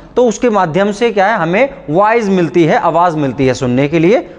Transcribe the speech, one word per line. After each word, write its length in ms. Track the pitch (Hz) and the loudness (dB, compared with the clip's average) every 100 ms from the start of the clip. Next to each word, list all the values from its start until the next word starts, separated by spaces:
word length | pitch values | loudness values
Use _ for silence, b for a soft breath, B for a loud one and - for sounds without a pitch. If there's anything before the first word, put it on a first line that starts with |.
| B - | B 0
तो 100 | 247 | 0
उसके 240 | 202 240 | 0 0
माध्यम 420 | 208 175 170 202 | 0 0 0 -2
से 180 | 202 240 | -2 -2
क्या 160 | 196 196 | 0 0
है, 120 | 220 | 0
हमें 480 | 160 196 269 - - | 0 0 -2 -4 -4
वॉइस 400 | 165 208 240 202 | 0 2 2 0
मिलती 360 | 185 160 175 | 0 0 2
है, 120 | 160 233 | 2 2
आवाज़ 380 | 170 160 180 156 | 0 2 0 0
मिलती 300 | 135 123 127 | -4 0 -2
है 80 | |
सुनने 320 | 123 127 123 143 | 0 -2 0 0
के 100 | 165 | 0
लिए, 200 | 170 277 B | 2 0 B